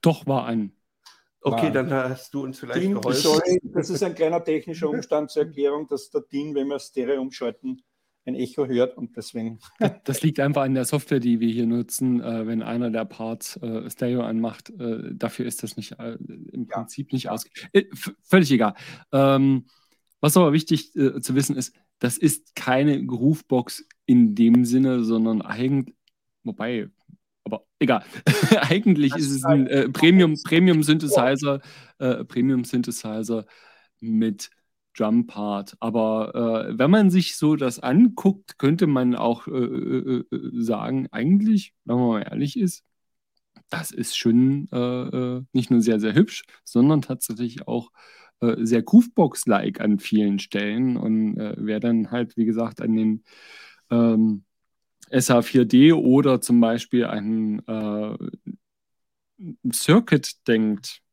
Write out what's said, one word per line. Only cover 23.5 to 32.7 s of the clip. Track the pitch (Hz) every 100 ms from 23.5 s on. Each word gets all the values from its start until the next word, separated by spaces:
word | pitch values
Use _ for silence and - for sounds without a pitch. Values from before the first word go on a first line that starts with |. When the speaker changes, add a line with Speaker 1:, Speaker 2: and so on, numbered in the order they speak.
| 127 - - - _ -
Speaker 1:
in | 123 113 104
dem | 113 120 123
Sinne, | 127 135 127 113
sondern | 113 113 110
eigentlich, | 98 107 127 139 123 _ _ _ _ _
wobei, | 117 98 113 120 101 _ _ - _ _ -
aber | 107 _ _
egal. | 131 113 - - -
<laughs> | 415 247 220 139
Eigentlich | 180 208 160 143
Speaker 3:
Das | 160
Speaker 1:
ist | 143
es | 135
Speaker 3:
ist | -
Speaker 1:
ein, | 151
Speaker 3:
halt | 131
Speaker 1:
äh, | 139 123
Premium, | 139 160 185 170
Speaker 3:
komplex. | 151
Speaker 1:
Premium-Synthesizer, | - 165 185 160 147 156 147 139 123 139 143 139 - - - _
äh, | 131 120 120
Premium-Synthesizer | 127 131 131 117